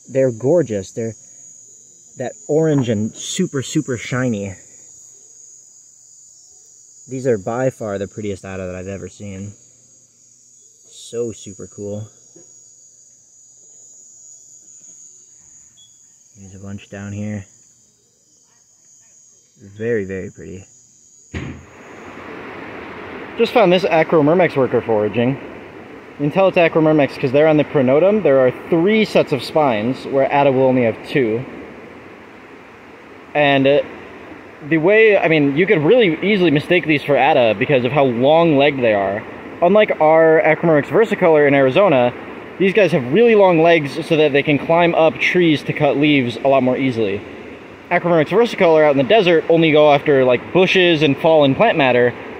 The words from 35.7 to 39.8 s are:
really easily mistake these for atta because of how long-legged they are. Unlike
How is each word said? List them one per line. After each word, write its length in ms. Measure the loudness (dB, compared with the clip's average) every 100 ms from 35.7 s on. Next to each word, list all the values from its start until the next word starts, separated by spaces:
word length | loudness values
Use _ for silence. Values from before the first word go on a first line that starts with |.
| 2
really 400 | 4 4 4 0
easily 280 | -2 0 2
mistake 340 | 0 0 0
these 180 | 0 -2
for 140 | 0 2
atta 380 | 2 4 2 0
because 280 | 0 0 0
of 60 |
how 120 | 0
long-legged 760 | 0 2 2 4 4 2 2 0
they 120 | 0
are. 300 | 0 -2 -4 -10 -16 -16 -2
Unlike 400 | 2 4